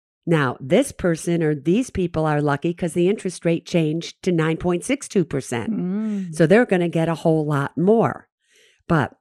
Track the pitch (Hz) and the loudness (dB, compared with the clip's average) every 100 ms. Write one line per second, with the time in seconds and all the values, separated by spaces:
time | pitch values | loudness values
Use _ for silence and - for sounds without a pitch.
0 | _ _ - 165 135 - 135 180 277 - | _ _ 0 2 2 -2 0 2 2 -2
1 | 185 165 - 170 156 147 135 196 262 - | -2 -2 -2 0 0 0 0 0 0 -2
2 | 175 160 156 147 147 139 170 175 175 175 | -4 -2 0 0 0 0 -2 -4 -4 0
3 | 175 220 190 - 170 170 - 175 156 160 | 0 0 -4 -4 -2 -2 -2 0 0 -2
4 | 165 - - 170 156 156 175 175 175 269 | -6 -6 -2 0 0 0 -2 -2 -2 -6
5 | - 202 170 139 - 120 110 196 180 202 | -2 -2 -2 -4 -6 -6 -4 -4 -4 -4
6 | 220 208 185 156 160 202 247 185 175 165 | -4 -6 -4 0 4 4 4 0 0 0
7 | 165 165 170 160 151 147 139 - 180 226 | -2 0 2 2 0 -2 -2 0 4 4
8 | 160 - - _ _ _ _ _ - 165 | 4 -2 -12 _ _ _ _ _ 0 0
9 | 117 - | 0 -4